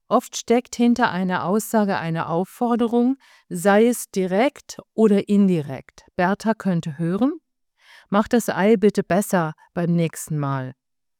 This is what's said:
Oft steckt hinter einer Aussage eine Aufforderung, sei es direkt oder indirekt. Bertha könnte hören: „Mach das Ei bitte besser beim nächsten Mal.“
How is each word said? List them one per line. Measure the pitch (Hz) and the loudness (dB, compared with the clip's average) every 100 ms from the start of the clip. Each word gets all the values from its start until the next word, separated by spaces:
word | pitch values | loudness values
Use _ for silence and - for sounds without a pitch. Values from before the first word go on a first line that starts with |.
| - | -2
Oft | 220 - - | -2 -2 -6
steckt | - 240 - | 0 0 0
hinter | - 240 240 233 | 0 2 2 0
einer | 175 185 180 | 0 -2 -2
Aussage | 156 214 - 220 202 151 | -2 -2 -2 0 0 -2
eine | 165 165 - | -4 -4 -4
Aufforderung, | 165 190 - 240 233 233 240 247 269 _ _ - | -4 -4 -4 -2 0 0 0 0 -2 _ _ -12
sei | 175 196 202 233 | -2 2 4 4
es | 233 - | 2 -4
direkt | 196 185 190 277 - - - - | -4 -2 0 0 -2 -14 -18 -8
oder | - 220 202 - | 2 4 4 2
indirekt. | 202 196 175 143 127 - _ _ - | 2 2 2 -4 -10 -14 _ _ -2
Bertha | 180 202 220 | -2 0 -2
könnte | 214 196 170 160 143 | -2 -2 -2 -4 -6
hören: | 165 196 262 330 _ _ _ _ _ - - | -4 0 0 -2 _ _ _ _ _ -20 -4
„Mach | - - | -2 2
das | 240 208 | 0 0
Ei | 143 196 226 | 0 2 4
bitte | 208 196 | 2 0
besser | - 175 - 180 156 - _ | 0 -2 0 -2 -2 -6 _
beim | - 170 | -6 -2
nächsten | 170 165 - - 151 | 0 0 -4 -8 -4
Mal.“ | 139 135 131 - _ _ _ _ | -4 -4 -6 -14 _ _ _ _